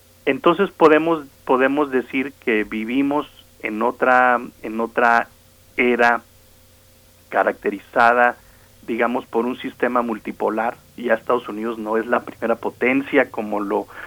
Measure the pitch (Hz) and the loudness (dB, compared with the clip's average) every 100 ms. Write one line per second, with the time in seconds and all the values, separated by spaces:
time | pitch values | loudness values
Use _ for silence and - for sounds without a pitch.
0 | _ _ - 135 170 165 196 - 156 151 | _ _ -4 0 2 2 0 4 6 6
1 | 165 160 135 _ - 127 135 147 143 127 | 2 -2 -4 _ -2 2 2 0 0 -2
2 | 117 135 135 - - 107 104 110 110 131 | -2 -4 -6 -6 -2 -2 -2 -6 -4 -2
3 | 139 147 139 - - - 113 107 120 123 | 0 -2 -4 -14 -20 -12 -8 -2 -2 0
4 | 127 127 123 123 120 - 117 110 113 - | 4 4 4 2 -2 -14 -8 -6 -4 2
5 | 120 117 - - _ _ - - 123 117 | 4 4 0 -12 _ _ -12 -2 0 4
6 | 120 117 - _ _ - _ _ _ _ | 2 2 -4 _ _ -20 _ _ _ _
7 | _ _ - 98 98 - 104 98 - 127 | _ _ -6 -2 0 -2 -6 -6 -4 2
8 | 117 123 123 - - - - _ - 117 | 4 4 2 0 -14 -20 -20 _ -8 -2
9 | 120 123 - 117 120 123 131 - 123 123 | -2 -2 -4 -4 -4 -6 -10 -4 -2 -2
10 | 120 107 - - 104 110 117 - - - | -2 -6 -8 -4 -4 -2 -4 -8 -16 -8
11 | 120 113 - 120 - 104 113 113 107 110 | -4 -2 -2 -4 -4 -8 -8 -8 -4 -4
12 | 117 117 - - 117 113 107 - 123 135 | -2 -4 -6 -8 -4 -4 -6 -4 -2 -2
13 | 139 139 123 - 104 104 101 104 - - | 0 0 0 -4 -6 -6 -2 -4 -4 -14